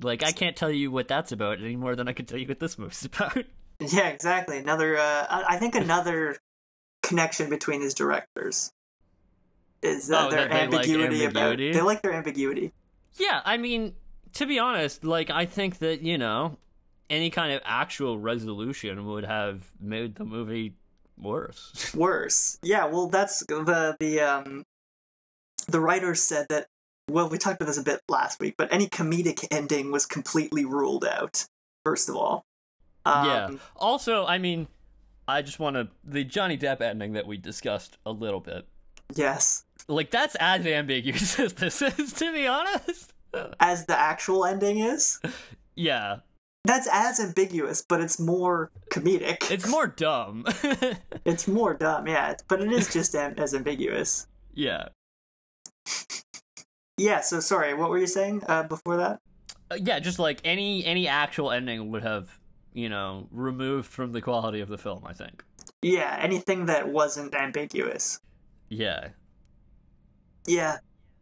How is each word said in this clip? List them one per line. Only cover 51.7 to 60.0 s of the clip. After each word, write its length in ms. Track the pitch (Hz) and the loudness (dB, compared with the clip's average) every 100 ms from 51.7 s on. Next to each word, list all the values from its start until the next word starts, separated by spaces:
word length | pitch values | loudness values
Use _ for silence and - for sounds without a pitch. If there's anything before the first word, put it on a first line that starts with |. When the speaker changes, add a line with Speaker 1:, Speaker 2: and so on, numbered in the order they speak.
Speaker 2:
dumb, 320 | 151 156 156 156 | 2 0 0 0
yeah. 220 | 151 143 | 0 0
It's, 120 | - - | -4 -2
but 140 | 190 | 0
it 100 | 208 | 4
is 200 | 240 - | 2 2
just 220 | 165 160 151 | 2 0 0
am-, 180 | 143 - | -2 -2
as 160 | 147 | -2
ambiguous. 720 | 135 131 139 123 107 - - - - - | 0 -2 -2 -2 -2 -2 -4 -6 -18 -16
Speaker 1:
Yeah. 340 | - 135 80 - - _ _ _ _ _ _ - - - - - - - - - - - _ _ - | -4 -4 -2 -6 -14 _ _ _ _ _ _ -20 -16 -8 -8 -8 -12 -14 -20 -20 -20 -20 _ _ 0
Speaker 2:
Yeah, 220 | 202 190 | 2 4
so 200 | - 170 | 2 -2
sorry, 340 | 156 190 147 | 2 2 2
what 160 | 147 165 | 0 2
were 80 | 180 | 2
you 80 | 180 | 2
saying, 360 | 196 196 208 196 | 2 0 -2 0
uh, 180 | 160 | 0
before 320 | 160 160 170 175 | 0 -4 -2 0
that? 220 | 180 208 - - - - - | 0 -2 -10 -20 -20 -20 -10
Speaker 1:
Uh, 60 | 175 | -4
yeah, 180 | 190 | 0
just, 200 | 160 | 0